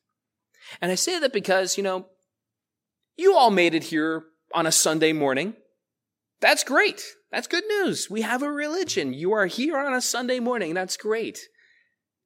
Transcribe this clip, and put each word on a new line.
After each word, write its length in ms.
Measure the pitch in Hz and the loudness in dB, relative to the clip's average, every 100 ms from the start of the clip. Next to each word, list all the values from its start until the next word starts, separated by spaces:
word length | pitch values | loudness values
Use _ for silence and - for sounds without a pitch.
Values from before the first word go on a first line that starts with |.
| _ _ _ _ _ _ - - | _ _ _ _ _ _ -18 -6
And 120 | 175 | -4
I 20 | |
say 240 | 180 - 359 | -2 -2 0
that 140 | 269 | 0
because, 440 | 208 - 190 180 - | -2 2 2 2 -2
you 60 | |
know, 240 | 196 185 185 _ _ _ _ _ _ _ _ _ _ - | -2 -4 -8 _ _ _ _ _ _ _ _ _ _ 2
you 180 | 381 | 4
all 160 | 349 233 | 8 6
made 240 | 185 170 | 6 4
it 100 | 160 | 4
here 420 | - 160 160 160 - _ _ | -2 -2 0 -4 -8 _ _
on 100 | 165 | -2
a 80 | 160 | 2
Sunday 400 | - 170 156 160 | 2 2 2 2
morning. 420 | 156 139 131 185 - _ _ _ _ _ _ _ - | 2 0 0 -2 -8 _ _ _ _ _ _ _ -2
That's 220 | 214 285 | 2 2
great. 400 | - 294 415 - - - - | 2 2 2 -2 -14 -20 -10
That's 160 | - - | -8 -4
good 160 | 339 427 | -4 -2
news. 420 | 415 330 - - | -2 0 -2 -6
We 140 | 214 | -4
have 200 | 220 254 | -4 -2
a 100 | 285 | -4
religion. 600 | 294 302 349 349 196 139 | -4 -4 -4 -4 -4 -4
You 200 | 131 175 | -2 0
are 140 | 214 185 | 0 0
here 300 | - 294 277 | -2 -2 -2
on 160 | 285 | -2
a 80 | 254 | -2
Sunday 380 | - 240 247 254 | -2 -4 -2 -2
morning. 340 | 240 240 165 | -2 -2 -2
That's 240 | 185 185 - | -4 -4 -6
great. 440 | 208 220 151 - - _ _ _ _ _ _ _ | -4 -4 -4 -10 -18 _ _ _ _ _ _ _